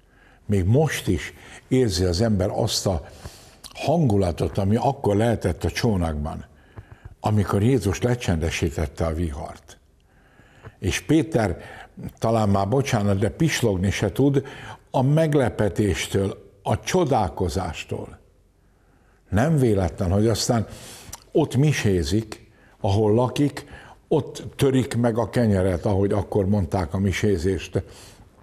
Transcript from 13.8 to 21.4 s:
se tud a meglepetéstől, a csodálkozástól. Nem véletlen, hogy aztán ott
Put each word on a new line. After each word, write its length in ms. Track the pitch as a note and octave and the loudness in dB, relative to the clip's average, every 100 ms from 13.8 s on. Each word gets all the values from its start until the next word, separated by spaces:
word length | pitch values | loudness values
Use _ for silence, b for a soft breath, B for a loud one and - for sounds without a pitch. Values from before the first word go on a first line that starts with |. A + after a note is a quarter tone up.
| G2 | 0
se 220 | - G#2 | 0 -2
tud 340 | - C#3 C#3 C3 B B B B | 2 2 2 -2 B B B B
a 120 | C#3+ | 0
meglepetéstől, 1400 | C3 D3+ D#3+ D3+ A2+ - G#2 - G#2 - - G2 G2 - - _ | 2 2 2 2 2 0 -2 2 0 0 -2 -2 -2 -4 -16 _
a 180 | - A2+ | -4 -4
csodálkozástól. 1400 | - F#3 D#3 B2+ F#2+ - F2+ F#2 E2+ D2+ - - - - _ _ _ _ b b b b b b - | 0 0 2 2 0 -2 -2 -2 -6 -8 -10 -10 -10 -16 _ _ _ _ b b b b b b -4
Nem 280 | G2 C#3+ D#3 | 0 2 4
véletlen, 540 | B2+ G2 F2 - F#2+ | 4 4 0 -2 0
hogy 180 | G2 A2 | 2 2
aztán 380 | G#2+ - A#2 G2 B B B B B B | 2 0 0 -2 B B B B B B
ott 240 | E3+ | -2